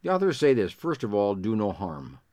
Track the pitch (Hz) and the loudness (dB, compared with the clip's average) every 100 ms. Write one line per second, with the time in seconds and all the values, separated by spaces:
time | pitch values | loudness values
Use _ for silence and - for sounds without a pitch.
0 | 170 185 196 143 147 127 92 - 160 143 | 0 2 2 4 4 4 2 -4 -6 -4
1 | 113 101 101 98 101 110 104 - 92 73 | -2 0 2 0 -2 0 -2 -4 -8 -8
2 | 65 65 _ | -14 -18 _